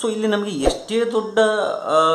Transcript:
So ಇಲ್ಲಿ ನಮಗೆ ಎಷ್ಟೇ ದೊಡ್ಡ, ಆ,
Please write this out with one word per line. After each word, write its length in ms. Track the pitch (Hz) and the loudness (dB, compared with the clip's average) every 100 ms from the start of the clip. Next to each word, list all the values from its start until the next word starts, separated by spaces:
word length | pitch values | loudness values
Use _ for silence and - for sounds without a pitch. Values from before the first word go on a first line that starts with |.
So 100 | 233 | -4
ಇಲ್ಲಿ 160 | 214 214 | -2 0
ನಮಗೆ 240 | 208 208 | 0 -2
ಎಷ್ಟೇ 600 | 160 135 - - 226 233 | -2 -2 -2 -4 -2 0
ದೊಡ್ಡ, 280 | 226 214 202 | -2 0 2
ಆ, 560 | 220 214 196 - - 156 160 | 2 2 -2 -4 0 2 4